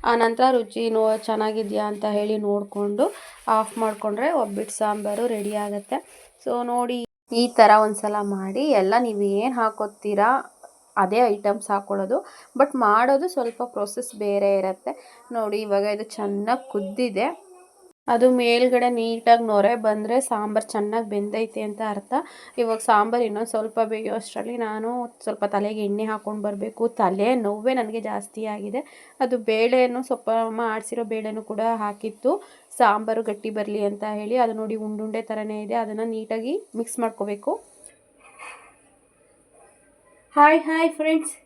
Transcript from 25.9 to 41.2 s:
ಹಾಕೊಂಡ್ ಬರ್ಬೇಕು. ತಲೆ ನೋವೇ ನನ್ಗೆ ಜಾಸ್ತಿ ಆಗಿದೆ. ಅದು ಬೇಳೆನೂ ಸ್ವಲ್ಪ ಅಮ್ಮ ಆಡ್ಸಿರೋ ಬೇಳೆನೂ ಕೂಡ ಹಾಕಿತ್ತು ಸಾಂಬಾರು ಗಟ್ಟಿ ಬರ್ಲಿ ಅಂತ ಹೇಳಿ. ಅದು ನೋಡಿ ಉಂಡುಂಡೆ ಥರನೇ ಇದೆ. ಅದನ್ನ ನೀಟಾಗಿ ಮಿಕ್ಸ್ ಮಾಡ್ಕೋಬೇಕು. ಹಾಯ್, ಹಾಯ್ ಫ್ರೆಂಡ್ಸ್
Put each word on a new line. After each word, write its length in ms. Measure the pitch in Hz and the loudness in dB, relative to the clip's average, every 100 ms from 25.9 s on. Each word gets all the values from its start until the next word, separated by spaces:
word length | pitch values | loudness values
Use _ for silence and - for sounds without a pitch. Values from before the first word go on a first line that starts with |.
| 202 | -2
ಹಾಕೊಂಡ್ 380 | 220 214 208 214 | -2 -4 -6 -6
ಬರ್ಬೇಕು. 460 | 208 202 214 - 233 | -6 -4 -8 -2 -4
ತಲೆ 460 | 233 196 190 208 | 0 0 2 2
ನೋವೇ 400 | 254 208 214 226 | 2 0 -2 0
ನನ್ಗೆ 260 | 262 220 226 | 0 -2 -6
ಜಾಸ್ತಿ 440 | 214 202 202 - | -6 -8 -8 -10
ಆಗಿದೆ. 360 | 220 208 202 240 285 - - _ | -8 -8 -6 -8 -8 -18 -20 _
ಅದು 180 | 247 247 | -2 0
ಬೇಳೆನೂ 640 | 220 220 233 254 247 240 | 0 2 4 4 4 0
ಸ್ವಲ್ಪ 280 | 254 240 - | -4 -4 0
ಅಮ್ಮ 300 | 226 226 220 | 0 0 -2
ಆಡ್ಸಿರೋ 400 | 226 220 226 233 | -4 -4 -6 -8
ಬೇಳೆನೂ 380 | 220 220 214 220 | -6 -6 -6 -8
ಕೂಡ 180 | 214 214 | -8 -2
ಹಾಕಿತ್ತು 840 | 226 226 208 208 220 220 254 392 - - _ - | -2 0 -4 -6 -10 -2 -2 -2 -4 -20 _ 2
ಸಾಂಬಾರು 440 | 233 214 220 220 | 4 4 0 -2
ಗಟ್ಟಿ 280 | 220 208 220 | -2 -6 -6
ಬರ್ಲಿ 340 | 214 208 208 | -6 -4 -2
ಅಂತ 200 | 202 202 214 | -4 -4 -6
ಹೇಳಿ. 240 | 208 208 247 | -6 -2 0
ಅದು 160 | 233 | 0
ನೋಡಿ 220 | 220 220 | 0 -6
ಉಂಡುಂಡೆ 480 | 220 214 214 220 220 | -6 -6 -6 -6 -6
ಥರನೇ 400 | 220 214 214 214 | -6 -6 -6 -8
ಇದೆ. 120 | 208 | -4
ಅದನ್ನ 260 | 233 214 214 | -4 -4 -4
ನೀಟಾಗಿ 560 | 226 220 220 220 233 359 - 220 | -4 -6 -6 -6 -4 -6 -6 -8
ಮಿಕ್ಸ್ 220 | 233 - | -6 -4
ಮಾಡ್ಕೋಬೇಕು. 640 | 226 220 208 208 262 440 - _ - _ _ _ - - - - - _ _ _ _ _ _ _ _ _ - _ _ _ _ _ _ 294 | -4 -4 -6 -4 -4 -6 -8 _ -20 _ _ _ -20 -20 -20 -20 -20 _ _ _ _ _ _ _ _ _ -20 _ _ _ _ _ _ 6
ಹಾಯ್, 240 | 294 320 | 6 6
ಹಾಯ್ 300 | 311 320 330 | 2 0 0
ಫ್ರೆಂಡ್ಸ್ 420 | 320 311 320 | 0 0 0